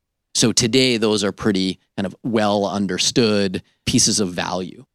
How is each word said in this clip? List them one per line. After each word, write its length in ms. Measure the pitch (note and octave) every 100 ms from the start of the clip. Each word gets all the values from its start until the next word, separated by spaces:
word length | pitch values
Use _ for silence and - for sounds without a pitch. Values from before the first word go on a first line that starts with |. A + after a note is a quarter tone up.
| _ _ _
So 180 | - A#2+
today, 440 | G2 A#2+ B2+ C3 A#2
those 260 | A2 G#2+
are 80 | G2
pretty 480 | - A2 F#2+ F#2 F2+ _ -
kind 80 | G2
of 100 | -
well 420 | C3 A2 G#2 G#2 G2
understood 960 | G2 G2 F#2 - - A2+ G#2 G2 F#2 - _ -
pieces 340 | C3 - G2
of 120 | F#2+
value. 540 | F2 F2 F2+ F#2 - -